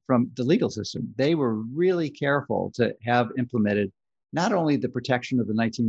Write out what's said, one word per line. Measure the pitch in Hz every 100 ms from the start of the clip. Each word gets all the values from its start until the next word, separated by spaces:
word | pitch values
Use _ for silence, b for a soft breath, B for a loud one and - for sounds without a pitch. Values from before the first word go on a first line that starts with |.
| -
from | 123 127 -
the |
legal | 123 226 120
system. | 107 - - 110 104
They | 139 165
were | 123
really | 110 113 147 185 175 151
careful | - 143 143 139 98 98 -
to | 110 -
have | 113 120 117 127
implemented | 123 117 104 101 98 _ _ _ _
not | 151 196
only | 190 156 143
the | 123
protection | 123 123 123 - 127
of | 104
the |
nineteen | 110 113 117